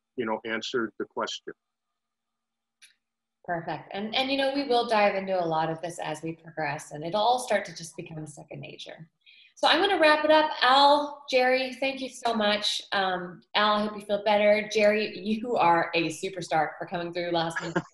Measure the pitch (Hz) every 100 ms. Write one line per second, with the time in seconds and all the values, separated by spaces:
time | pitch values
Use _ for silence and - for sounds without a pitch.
0 | _ - 113 110 113 110 110 127 113 -
1 | 104 - 107 - - - _ _ _ _
2 | _ _ _ _ _ _ _ _ - _
3 | _ _ _ _ - 170 170 156 - 196
4 | 214 262 262 277 269 285 277 240 233 214
5 | 208 196 190 185 170 160 160 160 175 170
6 | - 156 160 165 - - 151 147 - 147
7 | 165 208 220 247 - 202 196 165 170 -
8 | 156 160 151 - - 147 139 - - -
9 | 160 _ _ - _ - - 294 392 381
10 | 311 302 302 311 302 - 254 269 285 294
11 | 294 285 - 254 254 262 262 254 269 269
12 | 262 - 233 220 208 208 208 - - 202
13 | 190 180 180 175 _ 202 214 208 214 208
14 | - 202 214 208 208 214 208 220 208 214
15 | 208 180 196 220 247 220 165 170 165 170
16 | 160 156 190 190 165 160 151 - 175 180
17 | 170 175 175 170 165 - 170 170 -